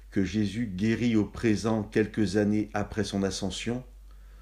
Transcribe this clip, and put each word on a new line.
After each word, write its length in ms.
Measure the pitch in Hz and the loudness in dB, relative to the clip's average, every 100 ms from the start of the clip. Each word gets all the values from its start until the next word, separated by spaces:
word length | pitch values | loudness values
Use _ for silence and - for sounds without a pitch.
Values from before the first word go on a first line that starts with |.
| - | -6
que 120 | - | -2
Jésus 440 | 95 101 104 98 120 | 0 0 0 -2 -6
guérit 480 | 90 110 110 120 110 | -2 0 2 2 2
au 100 | 98 | 2
présent 580 | - 117 101 107 110 | 0 0 0 0 -2
quelques 540 | 104 - 110 113 104 101 | 0 0 0 2 0 4
années 320 | 104 107 104 | 2 2 0
après 300 | 104 101 - | -4 -4 -4
son 200 | 101 101 | -2 0
ascension, 600 | 98 95 98 87 - 123 127 - - - - - | 0 -2 -6 -6 -6 -6 -8 -18 -20 -20 -20 -20